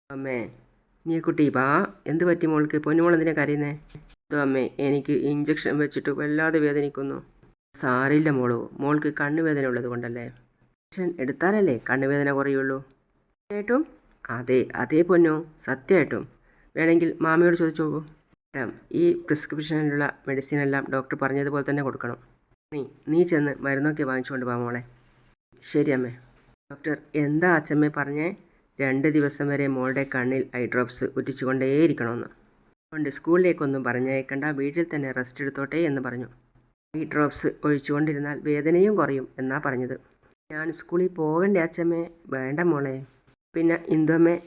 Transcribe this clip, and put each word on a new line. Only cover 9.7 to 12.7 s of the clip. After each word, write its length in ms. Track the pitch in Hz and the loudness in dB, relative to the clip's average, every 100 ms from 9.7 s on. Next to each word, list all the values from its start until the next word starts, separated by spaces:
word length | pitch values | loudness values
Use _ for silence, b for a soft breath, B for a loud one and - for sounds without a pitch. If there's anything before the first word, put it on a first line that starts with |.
| 120 123 | -2 -4
കൊണ്ടല്ലേ. 340 | 120 123 120 120 - _ _ _ _ _ | -6 -8 -10 -12 -18 _ _ _ _ _
ഇഞ്ചക്ഷൻ 180 | 190 180 - | -6 -6 -4
എടുത്താലല്ലേ 560 | 131 - 175 214 185 117 - | -6 0 2 4 2 0 -2
കണ്ണുവേദന 400 | 131 135 143 143 | 0 2 2 0
കുറയുള്ളൂ?" 460 | 139 139 135 135 | 0 0 0 -2